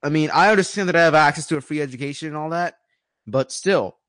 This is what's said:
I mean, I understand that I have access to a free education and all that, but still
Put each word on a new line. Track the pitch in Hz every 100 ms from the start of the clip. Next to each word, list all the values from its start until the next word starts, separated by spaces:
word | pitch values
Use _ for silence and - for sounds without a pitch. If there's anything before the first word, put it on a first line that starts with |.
I | 147
mean, | 156 151
I | 156 190
understand | 214 185 - 185
that | 170
I |
have | 165 156
access | 147 147 147
to | 151
a |
free | - 151
education | 143 127 139 139 156
and | 151
all | 156
that, | 165 175 - _ _ _ _ -
but | 123 131
still | - 185 185 98 -